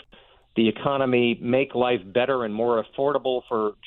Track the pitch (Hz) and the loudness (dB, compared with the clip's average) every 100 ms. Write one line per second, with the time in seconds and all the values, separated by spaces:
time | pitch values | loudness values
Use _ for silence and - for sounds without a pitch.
0 | - - - _ _ - 110 - 143 139 | -18 -20 -20 _ _ 2 2 2 -2 0
1 | 131 123 120 117 120 131 139 120 123 120 | 2 2 2 0 0 0 0 0 0 0
2 | 95 120 127 131 113 107 120 113 - - | 0 -2 0 0 -2 -2 0 0 -2 -4
3 | 139 139 127 123 - 113 107 - | -2 -2 -2 -4 -2 -2 -2 -6